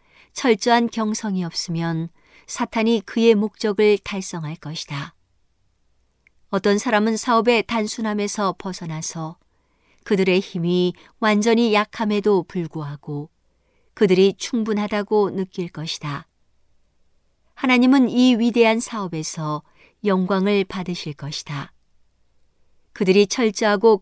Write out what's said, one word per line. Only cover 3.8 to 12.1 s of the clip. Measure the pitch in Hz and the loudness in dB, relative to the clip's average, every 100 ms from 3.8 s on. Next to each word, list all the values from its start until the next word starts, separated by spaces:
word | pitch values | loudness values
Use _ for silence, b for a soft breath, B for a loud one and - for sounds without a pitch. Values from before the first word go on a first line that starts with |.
| 214 208 | 2 2
달성할 | - 202 190 175 151 165 | -2 -10 -8 -8 -8 -10
것이다. | 147 160 - 143 160 - _ _ _ _ _ _ _ _ _ _ _ _ _ | -12 -12 -10 -10 -10 -16 _ _ _ _ _ _ _ _ _ _ _ _ _
어떤 | 196 202 202 | -2 0 0
사람은 | 247 214 214 220 | 2 0 2 0
사업의 | - 226 226 233 202 | 0 2 2 2 0
단순함에서 | 233 214 - 220 208 202 - 196 175 | -4 -4 -4 -4 -2 -4 -2 -4 -4
벗어나서 | 196 180 170 156 160 165 160 170 _ _ _ _ _ _ | -8 -10 -8 -8 -8 -10 -10 -12 _ _ _ _ _ _
그들의 | - 208 190 185 | -2 0 2 2
힘이 | 196 180 170 180 180 175 b _ | 0 -4 0 2 0 -2 b _
완전히 | 226 208 214 233 233 | 0 2 4 4 4
약함에도 | 208 208 - 214 | 2 0 -4 -2